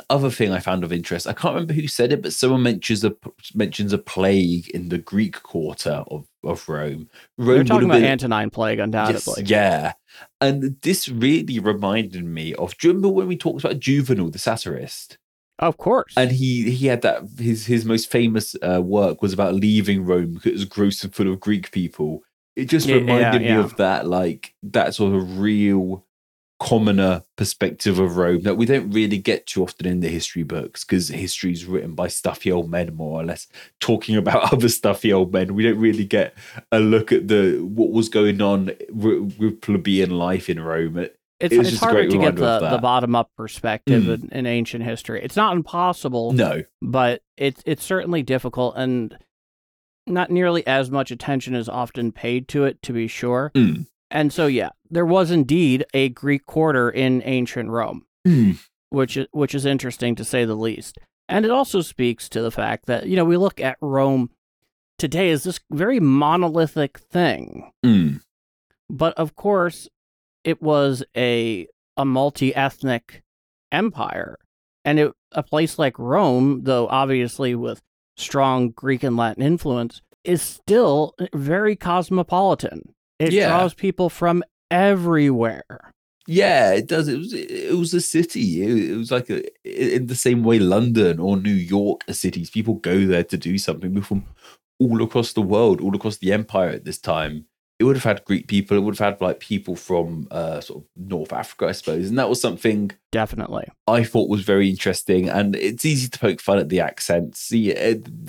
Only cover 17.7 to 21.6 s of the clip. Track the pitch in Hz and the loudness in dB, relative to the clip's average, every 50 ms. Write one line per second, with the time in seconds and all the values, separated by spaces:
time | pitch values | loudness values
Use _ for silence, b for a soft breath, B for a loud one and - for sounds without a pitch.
17.7 | 120 117 110 113 113 113 113 - - 123 120 117 110 110 101 - - - - 90 | 0 0 2 2 0 0 0 0 0 2 2 2 2 0 -2 -4 -8 -6 -2 0
18.7 | 90 90 90 90 98 104 101 92 78 - - 101 92 92 104 92 90 98 98 107 | 0 0 2 2 2 2 4 2 2 0 -2 -2 0 0 0 2 2 2 2 4
19.7 | 107 107 101 98 101 98 92 90 90 90 87 85 85 90 - 117 - 98 101 95 | 4 4 2 2 0 0 2 2 2 2 2 0 -4 -4 -2 -2 -2 -2 -4 -6
20.7 | - - 101 101 98 - - 95 - - 104 95 92 95 - 104 107 101 | -2 0 0 0 0 -2 -6 -8 -4 -2 0 0 0 -2 -2 -2 -2 -2